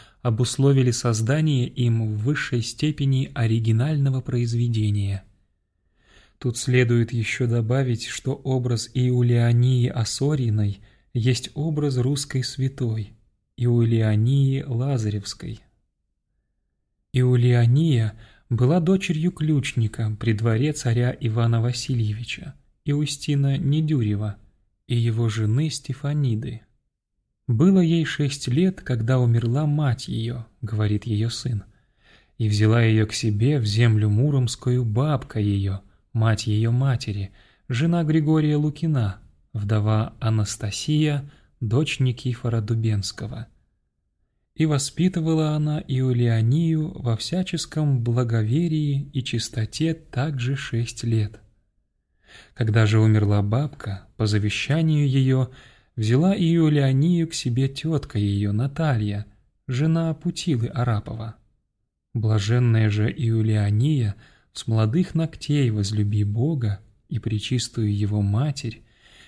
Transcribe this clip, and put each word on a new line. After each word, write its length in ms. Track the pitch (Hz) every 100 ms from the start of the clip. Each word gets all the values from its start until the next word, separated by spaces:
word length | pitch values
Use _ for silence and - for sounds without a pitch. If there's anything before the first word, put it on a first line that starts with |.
| - _
обусловили 680 | 123 113 123 - 139 139 127
создание 760 | 120 123 110 113 147 156 135 123
им 460 | - 120 113 110
в 60 | 107
высшей 420 | 117 151 - 120
степени 720 | 113 - 151 147 139 135 135
оригинального 880 | - 113 113 113 110 135 151 139 131
произведения. 1000 | - 123 120 117 120 113 107 104 98 98 - _ _ _ _ _ _ _ _ _ _ -
Тут 180 | 127 120
следует 540 | - 123 117 120 117
еще 340 | 120 110 - 123
добавить, 580 | 117 110 131 131 117 -
что 300 | - 127 135
образ 560 | - 131 123 117 -
Иулиании 960 | 127 123 123 123 120 117 120 123 127 120
Осориной 920 | - 107 - 139 151 120 107 101 98 - _ _
есть 360 | 123 113 123 - -
образ 420 | 156 151 147 127
русской 460 | 123 143 - 131
святой – 680 | 123 - 135 135 120 110 101 - _ _ _ -
Иулиании 1000 | 120 120 117 113 110 107 113 139 135 135
Лазаревской. 1000 | 139 120 135 135 107 104 98 - - 113 _ _ _ _ _ _ _ _ _ _ _ _ _ _ _
Иулиания 1000 | 127 127 123 120 120 117 131 165 127 110 - - _ -
была 280 | 110 127 175
дочерью 520 | 165 190 - 156 170
ключника 840 | 180 151 151 135 - 110 - 110 107
при 140 | 117
дворе 400 | 107 117 110 147
царя 440 | 147 127 113 123 -
Ивана 400 | 120 110 117 113
Васильевича, 960 | 117 123 - 127 107 107 120 - - - _ _ -
Иустина 720 | 143 147 - - 143 139 139
Недюрева, 800 | 139 151 156 147 107 104 104 104 - _ _ _ -
и 100 | 120
его 320 | 117 110 117
жены 440 | 107 107 117 156
Стефаниды. 880 | - - 131 143 147 135 110 - 113 _ _ _ _ _ _ _ _ -
«Было 320 | 113 175 190
ей 260 | 170 165 156
шесть 420 | - 143 - -
лет, 340 | 127 185 185
когда 360 | - 120 113 131
умерла 480 | 120 117 113 131 151
мать 420 | 147 147 117 -
ее», 380 | 113 113 120 113 _
говорит 440 | 107 107 107 107 -
ее 260 | 104 117
сын, 320 | - 131 110 - _ _ _ _ _ _ -
«и 120 | 110
взяла 340 | 104 107 117
ее 240 | 113 110 107
к 60 |
себе 440 | - 110 104 123 147
в 80 | 107
землю 460 | 104 120 107 107
Муромскую 760 | 104 147 139 120 - 127 123 120
бабка 540 | 104 147 143 - 110
ее, 420 | 104 101 98 95 - _ _
мать 320 | 117 110 107 -
ее 260 | 107 113
матери, 600 | 123 135 120 - 101 98 - _ _ -
жена 340 | 120 165 175
Григория 520 | 156 160 151 160 151 147
Лукина, 640 | 151 147 165 143 104 95 - _ _
вдова 640 | 110 101 107 107 107 110 -
Анастасия, 1080 | 113 110 104 - 104 - - 151 151 143 143 - _ -
дочь 400 | 110 117 156 -
Никифора 600 | 131 120 127 117 120 113
Дубенского». 840 | 104 113 113 104 95 - 107 117 113 _ _ _ _ _ _ _ _ _ _
И 120 | - 160
воспитывала 840 | 143 139 - 180 180 160 160 156
она 320 | 151 151 151 -
Иулианию 1040 | 131 131 120 120 113 113 143 165 160 156 -
во 160 | 123 113
всяческом 880 | - 180 180 170 - - 151 135
благоверии 1080 | 117 117 120 113 107 135 170 156 147 139 143
и 100 | 135
чистоте 720 | 123 117 - - 107 - 160
также 600 | 160 - - 147 139 123 139
шесть 480 | - 117 117 -
лет. 360 | 117 113 104 - _ _ _ _ _ _ _ _ _ - -
Когда 320 | - 110 110 107
же 140 | 110
умерла 420 | 110 107 104 101
бабка, 680 | 101 113 147 - - 98 - -
по 80 | 110
завещанию 840 | 104 104 - - 151 160 151 143
ее 420 | 135 131 131 127 - - _ _ -
взяла 400 | 107 123 180 196
Иулианию 920 | 165 170 156 147 135 135 160 175 160
к 80 | -
себе 320 | 127 120 135
тетка 500 | 139 160 156 - 104
ее 340 | 101 101 104
Наталья, 720 | 104 135 139 156 123 104 101 104 _ _ _ -
жена 460 | 123 156 165 165
Путилы 540 | 160 175 175 - 127 117
Арапова. 680 | - 120 107 - 110 113 - _ _ _ _ _ _ _
Блаженная 760 | 117 110 110 101 123 123 113 110
же 220 | 104 107
Иулиания 1040 | - 117 113 110 107 101 104 139 147 107 - - _ _
с 120 | - -
молодых 460 | 110 110 143 180
ногтей 560 | 160 165 - - 147 127
возлюби 540 | 107 98 107 104 104
Бога 560 | 101 110 139 156 110 101 - _ -
и 100 | 117
пречистую 760 | - 107 - 127 - - 107 101
Его 280 | 104 104
Матерь, 600 | 101 104 147 139 120 - - _ _ -